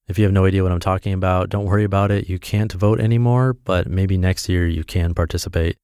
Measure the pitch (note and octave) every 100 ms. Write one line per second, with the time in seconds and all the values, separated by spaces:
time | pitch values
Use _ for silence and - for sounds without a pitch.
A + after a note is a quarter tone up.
0 | - F#2 G#2 G2 F#2+ F#2+ F#2 F2 F#2+ F#2+
1 | G#2 F#2 F#2 F#2 F#2 G2+ G2+ G#2 G#2 G2
2 | G2+ G2+ - F#2 - G#2 G#2+ F2+ G#2 A2
3 | A2 A#2 A#2+ B2 C3 B2+ - F2+ - F#2
4 | F#2+ F#2+ F2+ F#2 - F2+ E2+ E2 E2 F#2
5 | E2+ E2+ E2 E2+ - E2+ E2 -